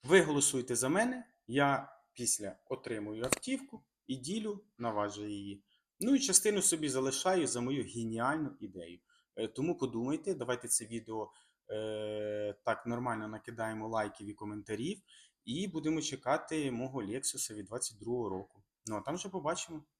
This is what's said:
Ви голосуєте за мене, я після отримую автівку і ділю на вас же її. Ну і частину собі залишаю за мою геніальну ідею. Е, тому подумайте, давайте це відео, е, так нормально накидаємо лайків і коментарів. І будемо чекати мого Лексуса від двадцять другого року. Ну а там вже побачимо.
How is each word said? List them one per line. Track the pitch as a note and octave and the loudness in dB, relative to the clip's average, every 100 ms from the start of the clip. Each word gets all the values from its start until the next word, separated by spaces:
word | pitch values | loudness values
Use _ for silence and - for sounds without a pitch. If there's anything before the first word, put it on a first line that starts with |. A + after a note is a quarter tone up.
Ви | B2 F#3 | 10 8
голосуєте | D#3 C#3+ C#3 C3 A#2+ A#2 | 10 6 4 2 0 2
за | C3 | 4
мене, | F3 A#3+ B3+ - _ - | 4 4 0 -8 _ -2
я | B2+ C#3+ C3+ - - _ | 4 6 4 0 -16 _
після | - A#2 - G2+ - _ | -4 0 0 -2 -8 _
отримую | C3 A#2+ A2 G#2 A2 | -6 -4 -6 -4 -4
автівку | B2+ - - C4 C4+ A3+ _ _ - | -4 -4 -4 -4 -6 -18 _ _ -8
і | C3 | -8
ділю | B2+ G#3+ G#3+ G3+ - _ | -4 -4 -4 -6 -10 _
на | A#2+ | -2
вас | G#2 G#2 | 0 -2
же | G2+ G#2 | -2 -6
її. | G#2 G2+ G2 _ _ _ _ | -6 -8 -10 _ _ _ _
Ну | G#3+ | 4
і | C#4 | 4
частину | - F3 G#3+ G#3 | 6 6 6 4
собі | - D#3+ D3+ | 2 2 0
залишаю | C3 C3+ C3 F#3 F#3+ C3+ | 2 0 2 2 4 2
за | B2 | 0
мою | A#2+ C#3 | 0 0
геніальну | F#2+ A2 A2+ A2+ B2 D#3 C#3+ - | -2 -2 -2 0 0 0 -2 -6
ідею. | G#2 F#2 E2+ F2 _ _ _ - | -12 -10 -12 -14 _ _ _ -6
Е, | A2 | -6
тому | - D#3 E3+ | 0 -2 0
подумайте, | C3 A2+ B2 D#3 F3 | -2 0 -2 -2 -2
давайте | E3 B2 A#2+ A#2+ | -4 0 -2 2
це | - | 0
відео, | A2+ A2+ A2 A2 G#2 - _ _ _ | 0 -8 -6 -6 -6 -12 _ _ _
е, | G#2+ A2 G#2+ G#2+ G#2+ G#2+ G#2 G#2 G2+ | -4 -4 -4 -4 -4 -2 -2 -4 -4
так | - A2 A#2+ | -2 0 0
нормально | A#2+ B2+ A2 G#2+ | -2 0 -2 -4
накидаємо | G#2+ - A#2 A2 A2 A2 | -8 -10 -4 -4 -2 -2
лайків | A2+ G#2 - G#2 | 0 0 -4 -12
і | |
коментарів. | G2+ G#2 G#2+ G2+ G#2+ C#3 G#3 _ - - _ | -8 -8 -8 -4 -2 -2 -4 _ -20 -20 _
І | - C3+ G3 | -6 -2 -2
будемо | D#3+ D3+ D#3+ | -2 0 0
чекати | D3 C3+ B2 D3+ - D#3 C#3 | 0 -4 2 2 2 -2 0
мого | A#2+ C3 C3+ | -2 -2 -4
Лексуса | G2 B2 - C3+ - | -4 -2 -4 -4 -6
від | G#2+ F#2 | -6 -8
двадцять | A#2 - G#2+ | -4 -4 -4
другого | G#2 B2 A2 | -2 -2 0
року. | F#2 G2+ - _ _ - | -4 -6 -16 _ _ -6
Ну | G#2+ | -4
а | |
там | A2 | -4
вже | F3 G3 | -4 -4
побачимо. | F#3+ D3 F3 - D#3 - | -4 -2 -2 -4 -10 -14